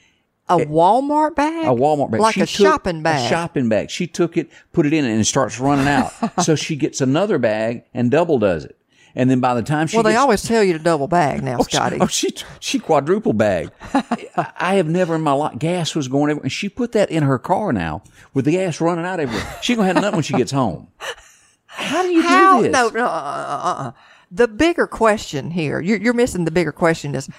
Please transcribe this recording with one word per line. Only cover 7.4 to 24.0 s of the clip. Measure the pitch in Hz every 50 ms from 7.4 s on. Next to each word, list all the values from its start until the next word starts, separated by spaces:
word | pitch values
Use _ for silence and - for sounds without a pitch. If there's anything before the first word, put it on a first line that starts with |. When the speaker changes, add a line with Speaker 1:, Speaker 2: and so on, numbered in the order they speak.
| 117 117 107 107 110 113 120 113 - _ -
Speaker 2:
and | 120 120 123
double | 120 151 175 165 156 127
does | 104 101 87 80 69
it. | - - _ _ _ _ _ _ _ _
And | - 127 127
then | 131 127
by | 127 127 123
the | 120 107
time | 95 156 151 160 160
she | -
Speaker 1:
Well, | 220 226
they | 214 214
Speaker 2:
gets | 233
Speaker 1:
always | 269 277 220 196 -
tell | - 226 226 214
you | 190 170
to | 160
double | 156 175 170 147 139 127
bag | 170 175 165 139 - - -
now, | 135 123
Speaker 2:
<laughs> | 120
Oh, | - -
she, | -
Speaker 1:
Scotty. | 147 123 127 - 143
Speaker 2:
oh, | -
she, | - - - - 381 - - - - - -
she | - - - 254
quadruple | - - 160 147 135 143 185 214 208 214 139
bagged. | 104 107 104 98 87 76 - - _ -
Speaker 1:
<laughs> | - -
Speaker 2:
I, | 277 - - 240 - - - - - - - -
I | - - 175 196
have | 196 180 156
never | 160 180 185 160 165
in | 160 160
my | 151 139
life, | 135 151 151 - 120
gas | 147 160 175 180 165 147 -
was | 170 143 127
going | 127 139 147 147
everywhere. | 151 147 -
And | 127 -
she | - - 202
put | - - 240 233 -
that | 220 196 -
in | - 160 151
her | 135 135 123
car | - - 180 196 220 196 135
now | 98 85 82 76 87 - _ _ - - - _
with | 135 127
the | 147 156
gas | 185 190 185 156 -
running | - 165 175 170 165
out | 180 190 180
everywhere. | 151 127 113 101 - - - - -
She | - 240
gonna | 226 208 185
have | 180
nothing | - - 208 202
when | 175 147
she | - 139
gets | 131 120 - -
home. | 139 131 107 80 62 50 - _ _ - - - - - - _ _ _ _ _ _ _
How | _ - - 202 196 269 330 370
do | 359
you | 359 330 -
Speaker 1:
How? | 339 339 370 392 392 381 240
Speaker 2:
do | 202
this? | 123 -
Speaker 1:
No, | 269 240 226
no, | - 226 247
uh, | 196
uh, | 160 165 143 143 135 143 143 135 143 131 139
uh, | 175 180 - 135 123
uh. | 120 -